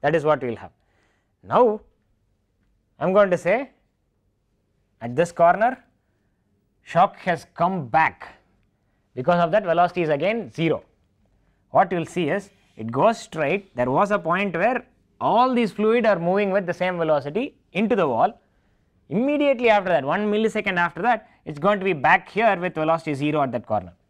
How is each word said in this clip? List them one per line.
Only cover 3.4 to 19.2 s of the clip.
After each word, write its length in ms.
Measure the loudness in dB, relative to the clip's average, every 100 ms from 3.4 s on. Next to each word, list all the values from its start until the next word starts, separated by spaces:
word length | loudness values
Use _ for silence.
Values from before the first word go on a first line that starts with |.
| 0 -2 -4 _ _ _ _ _ _ _ _ _ _ _ _ _
at 120 | -8
this 160 | -2 -2
corner, 540 | 4 4 4 0 -2 _ _ _ _ _ _ _ _ _ _
shock 360 | -4 2 2 0
has 280 | -6 -6 -6
come 320 | -4 -2 -2 -2
back 420 | 0 0 -2 -20 -20 _ _ _ _ _ _ _
because 260 | -6 0 2
of 100 | 2
that, 120 | 0
velocity 380 | 0 2 2 0
is 60 | -2
again 440 | 0 -2 -4 -8
zero. 320 | -4 -2 -2 _ _ _ _ _ _ _ _ _
What 220 | 0 2
you 60 | 0
will 80 | -4
see 220 | -4 -2
is, 220 | -2 -6 _ _ -14
it 140 | -8
goes 280 | 2 2 0
straight. 560 | -10 -6 -2 -2 -6 -4
There 140 | -2
was 200 | 0 0
a 80 | -2
point 380 | -2 -2 -2 -2
where 280 | -2 -2 -8 _ _ _
all 340 | 0 2 2
these 180 | 2 -2
fluid 340 | 0 0 2 2
are 120 | 0
moving 320 | 0 0 0
with 160 | -2 -2
the 80 |
same 220 | -4 -4 -2
velocity 600 | 0 0 -2 -6 -6 _ _
into 220 | -4 0
the 140 | 0 0
wall. 320 | 0 -2 -2 _ _ _ _ _ _ _
Immediately 600 | -2